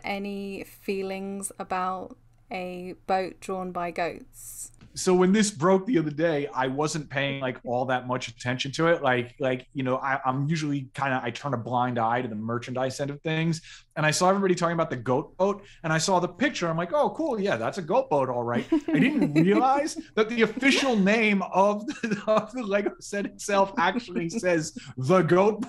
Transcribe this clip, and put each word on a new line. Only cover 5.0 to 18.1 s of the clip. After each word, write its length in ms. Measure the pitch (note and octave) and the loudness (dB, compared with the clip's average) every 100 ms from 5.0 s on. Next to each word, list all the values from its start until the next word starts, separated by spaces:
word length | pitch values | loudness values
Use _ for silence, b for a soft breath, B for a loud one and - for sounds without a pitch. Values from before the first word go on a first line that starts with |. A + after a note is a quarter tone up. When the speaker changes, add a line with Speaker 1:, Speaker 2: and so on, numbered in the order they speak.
| - | 2
Speaker 2:
when 180 | F3+ F#3 | 6 6
this 180 | G#3 G#3 | 6 4
broke 360 | - E3 F#3+ F#3+ | 2 4 4 4
the 100 | B3+ | 0
other 140 | D3+ | 0
day, 380 | C#3+ E3+ D3+ C#3 | 0 0 0 -2
I 180 | B2 C3 | -2 -2
wasn't 420 | C3+ D3+ E3 C#3 | 0 -2 -2 -4
paying, 320 | C3+ C#3 C#3 | -2 -2 -2
like, 180 | C3 A#2+ | -4 -6
all 220 | B2+ B2 B2+ | -4 -2 0
that 200 | B2+ B2 | -2 -2
much 220 | B2 - | -4 -4
attention 440 | - B2 B2+ C#3 | -8 -4 -4 -4
to 160 | C3 E3 | 0 2
it. 140 | E3+ | 2
Like, 320 | C#3 B2 A#2+ - | 2 0 -2 -4
like, 260 | C3 B2+ - | -2 -2 -6
you 100 | C#3 | -6
know, 140 | C3+ C3+ | -2 -2
I, 240 | C3+ C3+ | 0 -2
I'm 240 | C3+ C3+ C#3+ | -2 -2 0
usually 400 | E3 D3+ C#3+ B2 | -2 -2 -4 -4
kinda, 260 | - C3+ C3 | 0 2 2
I 60 | B2 | -2
turn 240 | A#2 C#3+ | -6 -4
a 20 | B2+ | -4
blind 420 | A2+ B2 B2 A#2+ | -2 0 0 2
eye 220 | A2+ A#2+ | 2 0
to 80 | B2 | -2
the 60 | |
merchandise 680 | G#2+ A2 A#2 A#2 B2 C3 A#2+ | -6 -4 -4 -4 -4 -4 -2
end 100 | C#3+ | -6
of 80 | C#3+ | -6
things. 400 | D#3+ D#3+ E3 D#3+ B B B - | -2 0 0 -2 B B B 0
And 80 | |
I 60 | D3+ | 2
saw 180 | D3 F3+ | 4 4
everybody 260 | G3 G3 | 4 4
talking 200 | F3 E3+ | 2 0
about 160 | E3+ D#3+ | 0 -2
the 80 | C3+ | -2
goat 360 | A#2 B2+ D#3 - | 0 0 0 -2
boat, 240 | F#3+ G3 b b | -2 -2 b b
and 120 | D#3+ | -2
I 20 | D#3+ | 0
saw 240 | D#3+ F#3 | 2 2
the 80 | F3 | 2
picture. 400 | F3 C#4+ - E3+ | -2 -2 0 -2
I'm 80 | E3 | -2
like, 160 | F3+ | -2
"Oh, 160 | D4 B3 | 2 0
cool. 320 | G#3+ D#4+ A3+ | 0 -4 -2
Yeah, 160 | G3 A#2+ | -2 0
that's 220 | A2+ G3+ | -2 -4
a 40 | |
goat 280 | D#3+ A3+ C4 | -2 0 2